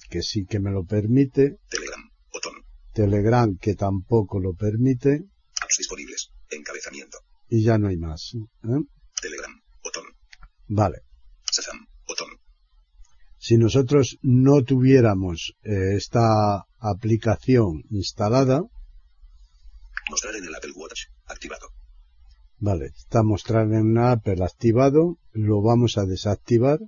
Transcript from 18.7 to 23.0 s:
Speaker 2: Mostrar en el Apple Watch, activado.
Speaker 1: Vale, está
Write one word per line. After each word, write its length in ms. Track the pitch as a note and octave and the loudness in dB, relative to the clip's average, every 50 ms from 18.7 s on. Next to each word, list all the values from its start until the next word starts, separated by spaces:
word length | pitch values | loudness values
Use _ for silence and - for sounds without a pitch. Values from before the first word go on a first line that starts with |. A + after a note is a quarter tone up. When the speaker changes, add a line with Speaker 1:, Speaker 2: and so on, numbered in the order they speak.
| - - - - - - - _ _ _ - - - - - _ _ _ - - - - - - - - - - | -10 -18 -20 -20 -20 -20 -20 _ _ _ -20 -20 -20 -20 -20 _ _ _ -20 -20 -20 -20 -20 -16 -16 -14 -12 -10
Speaker 2:
Mostrar 280 | A2 - - G#2+ G#2 | -10 -8 -8 -8 -12
en 80 | G#2+ F#2 | -12 -12
el 100 | E2 D#2 | -14 -14
Apple 160 | - - C#2+ C#2 | -14 -14 -16 -16
Watch, 300 | C#2+ - - - - - - - _ _ | -16 -16 -14 -14 -16 -16 -16 -20 _ _
activado. 420 | - - - - - - - - - - - - - - - - _ _ _ - - - _ - _ _ _ | -20 -18 -16 -16 -16 -16 -16 -18 -20 -20 -20 -20 -20 -20 -20 -20 _ _ _ -20 -20 -20 _ -20 _ _ _
Speaker 1:
Vale, 340 | G#2 G2+ G2 E2 C2+ C2 - | -4 -2 -2 -2 -4 -8 -12
está 280 | - | -16